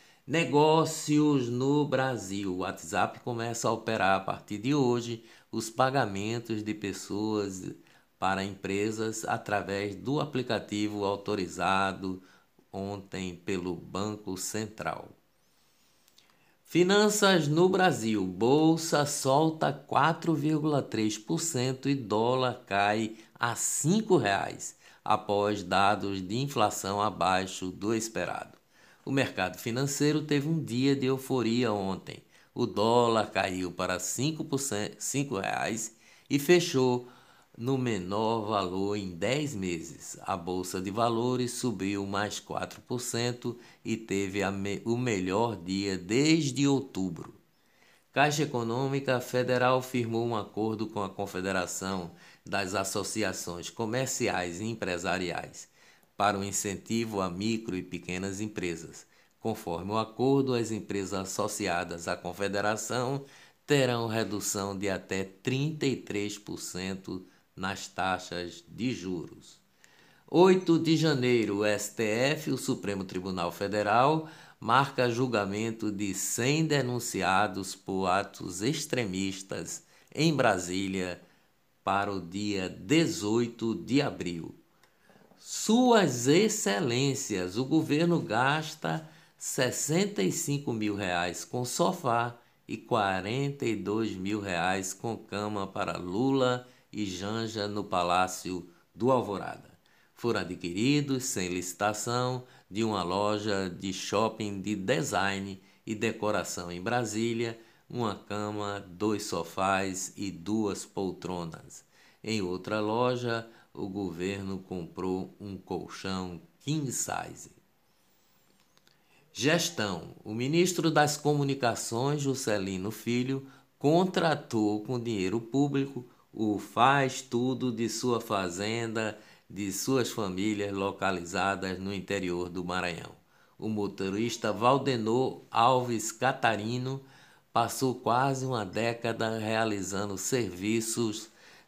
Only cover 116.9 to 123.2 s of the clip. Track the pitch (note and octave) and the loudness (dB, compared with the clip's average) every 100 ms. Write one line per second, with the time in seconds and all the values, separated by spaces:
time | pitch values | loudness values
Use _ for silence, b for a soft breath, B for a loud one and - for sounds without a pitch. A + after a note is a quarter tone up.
116.9 | - - G1+ G1+ G1+ - _ _ _ _ | -4 -4 -4 -6 -12 -20 _ _ _ _
117.9 | _ _ _ _ _ _ _ _ _ _ | _ _ _ _ _ _ _ _ _ _
118.9 | b b b b - C3 E3+ E3+ - G#2 | b b b b 0 2 4 2 -2 -2
119.9 | E2+ E2+ - G#2 A2 C3 E3 F3+ F3 D#3+ | -2 -8 -14 -8 -4 2 4 4 4 2
120.9 | D3+ D3 - D3 D3 C#3 C#3 A#2 A2+ - | 4 4 2 0 2 2 0 0 0 -2
121.9 | A#2 C#3 D3 C#3 B2+ - G#2 F#2+ F#2+ G2 | -2 0 0 0 -2 0 0 0 -4 -6
122.9 | - A#2+ A#2+ | -6 -2 0